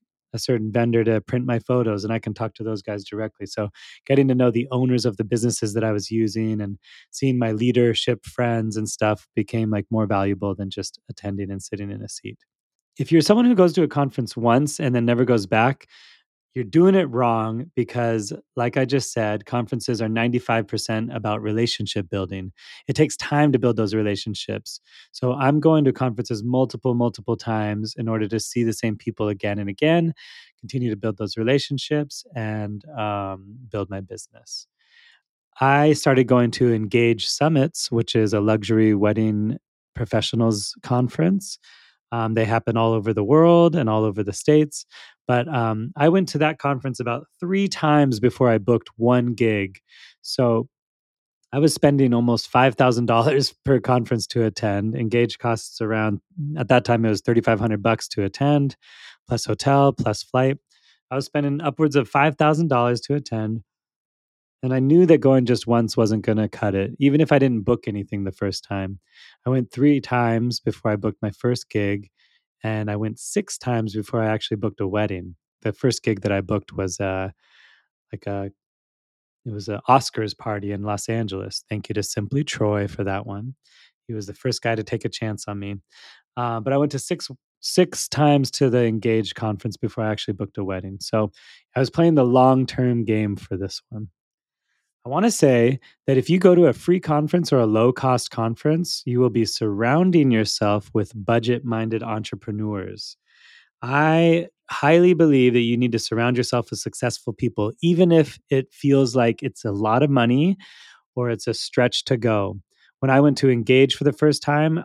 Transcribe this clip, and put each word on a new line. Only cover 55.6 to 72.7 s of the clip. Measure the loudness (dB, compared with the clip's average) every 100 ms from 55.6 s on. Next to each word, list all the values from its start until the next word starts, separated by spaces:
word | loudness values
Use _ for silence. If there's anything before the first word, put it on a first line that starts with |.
| -6 -8
around, | -4 -2 -2 -4 _ -10 -8 -4
at | 2
that | 2 4
time, | 2
it | 2
was | 0
thirty-five | 0 0 2 0
hundred | 0 0
bucks | 0 0 -2
to | -4
attend, | -4 -2 0 2 0 -4 _ -20 -20 -18 -6
plus | -6
hotel, | -4 -2 2 4 4
plus | 2 -2 -4
flight. | -4 0 0 -2 _ _ _ _ -10
I | -8
was | -4
spending | -2 -2 -2
upwards | -4 0 2 2
of | 0
five | 2 2 2
thousand | 2 2 2
dollars | 2 2 0
to | -2 -4
attend. | -4 -6 -4 -6 -10 _ _ _ _ _ _ _ _ _
And | -4
I | 0
knew | 4 6 8
that | 6
going | 6 4 4
just | 0 2
once | 0 0 2
wasn't | 2 2 0
gonna | 0 -2
cut | -4 -4
it, | -2 -4 0
even | 2 4
if | 4
I | 4
didn't | 4 0
book | 0 -2 -2
anything | -8 -6 -6
the | -6
first | -6 -6 -6
time. | -8 -6 -6 -10 _ _ -20 _ -4
I |
went | -2 -2
three | 0 2 2
times | 0 0 0 0 -2 -4
before | -6 -4 -2
I | -2
booked | -4 -6
my | -8
first | -4 -4 -4 -4
gig, | -4 -2 -4 -8 _ _ _ _ _
and | -6